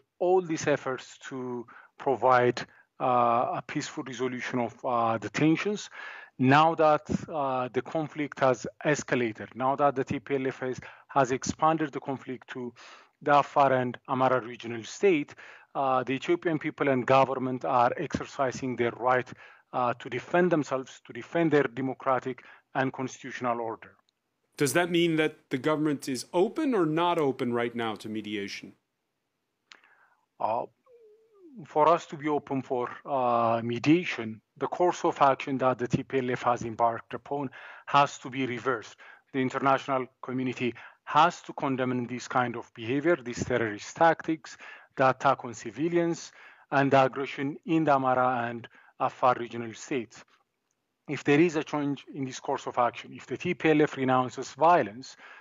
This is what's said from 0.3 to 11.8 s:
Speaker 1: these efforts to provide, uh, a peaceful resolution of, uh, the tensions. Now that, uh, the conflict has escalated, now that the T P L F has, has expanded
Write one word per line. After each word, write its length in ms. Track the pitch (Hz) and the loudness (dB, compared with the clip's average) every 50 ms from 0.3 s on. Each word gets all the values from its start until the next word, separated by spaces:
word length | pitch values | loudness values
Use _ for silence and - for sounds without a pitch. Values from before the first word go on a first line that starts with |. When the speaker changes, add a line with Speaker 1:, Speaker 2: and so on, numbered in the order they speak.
| 185 190 180 160 | 2 2 2 0
Speaker 1:
these 140 | 160 147 - 151 139 | -4 -2 0 0 0
efforts 420 | - - 135 127 120 - - - - - - | 0 0 -4 -6 -6 -10 -16 -20 -20 -14 -12
to 360 | 139 127 127 127 123 120 117 - - - - _ _ - - | -10 -8 -8 -6 -8 -8 -10 -12 -18 -20 -20 _ _ -4 -2
provide, 520 | 143 127 101 120 127 127 123 123 123 117 - - - _ - _ _ _ - | -2 0 4 4 6 6 6 6 4 2 0 -6 -12 _ -20 _ _ _ -4
uh, 600 | 143 127 123 123 120 120 117 123 127 185 175 139 | -2 0 2 2 4 4 2 2 0 -2 -4 -6
a 40 | - - - | -8 -8 -8
peaceful 300 | 151 131 - - 156 131 135 | -8 -8 -6 -10 -12 -10 -10
resolution 460 | 123 120 131 131 127 120 - - 131 123 117 | -8 -6 -6 -6 -6 -6 -8 -4 -2 -2 -2
of, 60 | 113 - - - | -4 -6 -8 -4
uh, 320 | 131 120 117 117 113 113 | -2 0 0 2 0 0
the 140 | 107 110 107 - - 147 | -2 -4 -6 -2 2 2
tensions. 460 | 156 160 - - 202 214 - - - - - - - - - - - _ | 4 2 2 0 -4 -6 -6 -8 -14 -16 -16 -16 -16 -16 -18 -20 -16 _
Now 320 | - 127 131 139 151 160 165 165 | 2 4 6 8 8 6 6 4
that, 300 | 156 156 151 151 151 - - - - - | 4 4 4 4 2 0 -4 -6 -6 -6
uh, 400 | - 170 147 139 135 131 127 127 123 - | -6 -4 -4 -2 -2 -2 -2 -4 -2 -4
the 80 | 127 | -4
conflict 580 | 123 - - 165 151 135 - 156 147 135 - - | -4 -2 -4 -4 -6 -4 -6 -6 -6 -6 -2 2
has 280 | 139 131 127 - - - - - - | 2 2 2 2 -4 -10 -12 -4 0
escalated, 640 | 151 147 - - - 143 123 120 110 107 - 101 - - | 0 0 0 0 -2 0 0 0 -2 -4 -6 -12 -12 -6
now 200 | 113 127 131 139 143 | -2 -2 -2 2 2
that 140 | 147 143 123 | 2 2 2
the 100 | 135 127 - | 0 -2 -4
T 80 | 143 135 | -6 -6
P 160 | - - 139 | -4 -4 -4
L 120 | 135 131 | -2 -2
F 120 | 131 - - | -4 -4 -4
has, 180 | 131 127 120 - - - - - _ - - | -6 -6 -6 -8 -12 -16 -20 -20 _ -2 2
has 140 | 139 135 113 | 2 2 2
expanded 580 | 135 123 - - - - 156 156 165 151 | 0 -2 -4 -6 -2 2 2 2 2 2